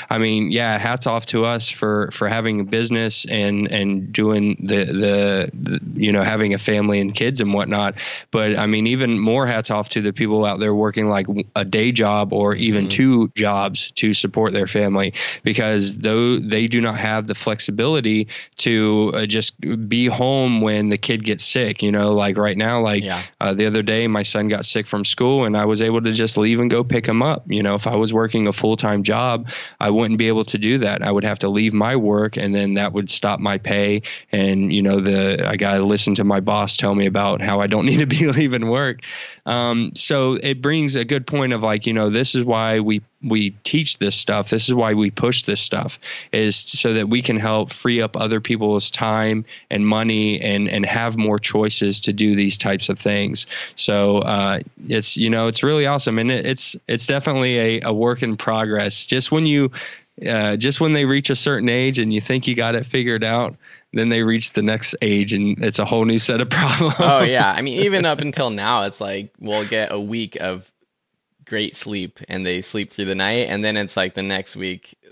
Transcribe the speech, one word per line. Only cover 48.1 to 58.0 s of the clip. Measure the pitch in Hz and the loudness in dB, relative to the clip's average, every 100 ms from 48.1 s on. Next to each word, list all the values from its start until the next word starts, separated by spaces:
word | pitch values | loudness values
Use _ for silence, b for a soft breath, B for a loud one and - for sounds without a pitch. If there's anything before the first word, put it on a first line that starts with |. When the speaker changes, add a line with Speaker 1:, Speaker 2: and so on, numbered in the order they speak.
| - | -2
Speaker 1:
other | 110 110 | -2 -2
people's | 107 117 107 104 - | 0 0 2 2 0
time | - 113 110 110 110 110 B B | -2 0 0 2 0 -4 B B
and | 101 104 | 0 2
money | 107 113 110 107 104 | 2 2 2 0 0
and, | 104 101 104 | -2 0 0
and | 104 98 | -2 -2
have | 117 117 113 | -2 -2 0
more | 107 104 | 0 0
choices | - 107 107 - 101 98 | 0 0 0 0 0 0
to | - | -2
do | 101 107 101 | 0 2 4
these | 101 92 | 2 0
types | 101 98 - | -2 -2 -2
of | 98 | -2
things. | 104 104 101 - - B B - | -2 0 -2 -4 -6 B B -4
So, | - 104 101 101 | 0 2 4 2
uh, | - 104 98 98 - - - | 2 0 0 -2 -6 -12 -4
it's, | 113 104 - | -2 0 0
you | 113 | 0
know, | 113 113 | 2 0
it's | 113 | 0
really | 139 151 139 | 2 2 2
awesome. | 143 - 110 | 0 0 0
And | 117 | 0
it, | 127 - | 0 -2
it's, | 131 - - - | -2 -4 -6 -4
it's | 117 - | -4 -2
definitely | 139 135 135 127 120 | -2 0 0 2 2
a, | 113 113 - | 0 0 -2
a | |
work | 107 | 0